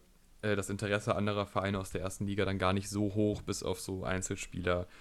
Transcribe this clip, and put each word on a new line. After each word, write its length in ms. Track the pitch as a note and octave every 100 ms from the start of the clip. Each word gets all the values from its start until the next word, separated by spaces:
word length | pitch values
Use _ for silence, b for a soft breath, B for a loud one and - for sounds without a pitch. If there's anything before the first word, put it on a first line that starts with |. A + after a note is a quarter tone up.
| - - - -
äh, 140 | G#2+ G2+
das 140 | G2
Interesse 440 | G2+ G#2 G2+ G2+ G2
anderer 300 | G#2 G#2 G2
Vereine 320 | G#2 G2 G2+
aus 120 | F#2+
der 120 | F2+
ersten 240 | F#2 - G2+
Liga 180 | G2+
dann 140 | F#2+ G2
gar 140 | F#2
nicht 180 | G2 G2
so 240 | G2+ G#2
hoch, 280 | G#2 G#2+ G2+
bis 200 | - G2+
auf 180 | - F#2
so 240 | - F#2
Einzelspieler, 800 | - F#2 - G2+ - F2 F2+ F2+ E2+ b